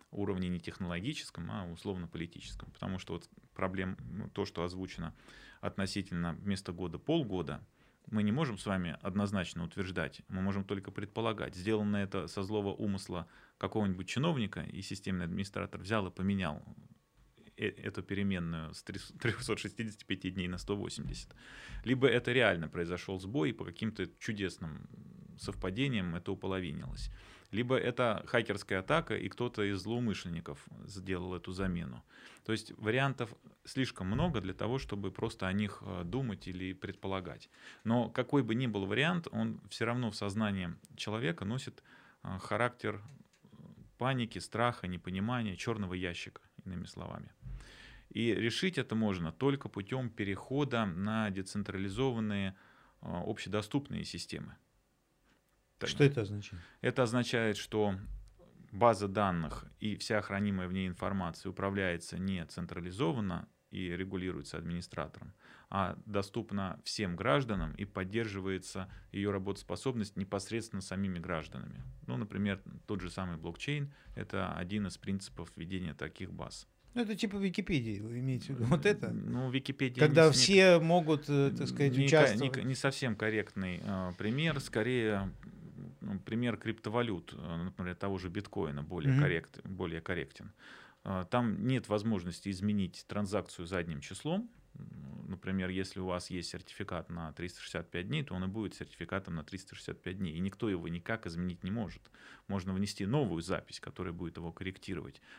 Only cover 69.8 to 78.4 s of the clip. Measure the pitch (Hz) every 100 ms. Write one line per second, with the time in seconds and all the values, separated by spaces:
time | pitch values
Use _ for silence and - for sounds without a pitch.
69.8 | 135 120 98 92 98 101 - 113 107 98
70.8 | - 92 98 87 90 80 76 65 - -
71.8 | - - - 123 101 98 101 95 - -
72.8 | - 101 90 95 90 82 85 82 - 147
73.8 | 143 - - 104 98 98 92 82 90 104
74.8 | 95 - - 98 - - 82 - 87 92
75.8 | 87 73 80 - 92 82 - - - _
76.8 | - 240 220 220 214 202 196 175 185 151
77.8 | 113 101 110 120 131 127